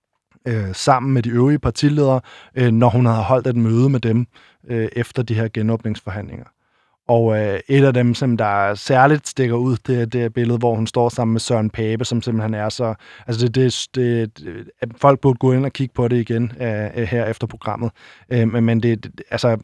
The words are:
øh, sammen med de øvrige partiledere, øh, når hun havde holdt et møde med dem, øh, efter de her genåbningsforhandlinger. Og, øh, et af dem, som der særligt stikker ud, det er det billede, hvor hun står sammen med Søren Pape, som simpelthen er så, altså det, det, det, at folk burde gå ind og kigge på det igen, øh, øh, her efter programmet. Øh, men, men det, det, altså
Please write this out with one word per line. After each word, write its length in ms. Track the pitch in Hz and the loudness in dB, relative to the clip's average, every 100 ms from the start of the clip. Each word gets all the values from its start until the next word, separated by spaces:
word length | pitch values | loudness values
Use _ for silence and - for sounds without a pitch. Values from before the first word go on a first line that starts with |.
| _ _ _ _ 127 | _ _ _ _ -6
øh, 260 | 110 95 | -4 -4
sammen 400 | 92 143 131 135 | -2 2 2 2
med 80 | 131 | 0
de 80 | 117 | 0
øvrige 280 | 120 131 147 | 2 2 2
partiledere, 600 | 127 - 147 147 135 131 - - - | -2 0 0 2 2 0 -2 -20 -10
øh, 160 | 127 123 | 0 2
når 160 | 113 120 | 4 4
hun 180 | 123 120 | 4 2
havde 160 | 113 | 2
holdt 240 | 104 131 131 | 2 0 0
et 100 | 120 | 0
møde 320 | 113 117 135 | 2 2 2
med 100 | 131 | 2
dem, 260 | 113 113 120 _ _ _ - | 0 0 -2 _ _ _ -8
øh, 200 | 117 110 | -4 -4
efter 300 | 120 120 - | -4 -6 -4
de 120 | 117 | -2
her 140 | 110 113 | -2 -2
genåbningsforhandlinger. 880 | 113 107 113 110 104 - 104 104 - - _ _ _ _ _ - | -2 -2 -2 -4 -8 -8 -10 -12 -14 -18 _ _ _ _ _ 0
Og, 300 | 117 113 107 | 2 2 0
øh, 220 | 104 98 - | -2 -4 0
et 160 | 139 | 4
af 100 | 139 | 4
dem, 200 | 123 120 | 4 2
som 220 | 117 135 113 | 0 -2 0
der 380 | 104 101 98 | 0 0 0
særligt 540 | 104 - 127 139 151 - | -2 0 4 6 4 -2
stikker 280 | - 123 120 | -2 0 0
ud, 200 | 127 117 - | 0 -2 -2
det 140 | 123 | -2
er 40 | 113 | -2
det 280 | 123 117 | -2 -2
billede, 240 | 123 120 120 | -2 0 0
hvor 160 | 120 | 0
hun 120 | 113 110 | 0 -2
står 220 | 123 120 | 0 0
sammen 240 | - 113 | 0 0
med 80 | 113 | 0
Søren 300 | - 117 107 | 0 0 0
Pape, 340 | - 110 113 | -2 -4 -2
som 180 | 123 120 | -2 -4
simpelthen 320 | 120 113 110 | -2 -2 -2
er 140 | 107 107 | -4 -4
så, 260 | - 113 107 - - - | -4 -6 -6 -14 -16 -8
altså 220 | 113 120 | -2 0
det, 380 | 123 131 - - | 2 0 0 -8
det, 440 | 131 120 117 110 - | -4 -2 0 -4 -8
det, 320 | - 98 - - | -14 -14 -14 -10
at 80 | 117 117 | -10 0
folk 240 | 143 135 | 2 4
burde 180 | 139 120 | 2 2
gå 140 | 131 | 2
ind 120 | 127 135 | 2 -2
og 60 | |
kigge 200 | - 127 | -4 -6
på 140 | - 120 | -2 0
det 80 | 123 | 0
igen, 360 | 110 117 120 120 | 0 -2 -4 -4
øh, 240 | 120 107 104 - | -6 -4 -6 -6
øh, 60 | |
her 200 | 110 120 110 | -4 -2 -4
efter 200 | 110 113 | -4 -8
programmet. 440 | 113 107 104 117 - - - - | -8 -8 -6 -6 -8 -20 -20 -4
Øh, 180 | 123 117 | 0 0
men, 120 | 117 | 2
men 180 | 113 113 | 2 2
det, 220 | 117 110 | 0 -2
det, 180 | - - - | -6 -18 -8
altså 260 | 113 123 113 | -2 0 -2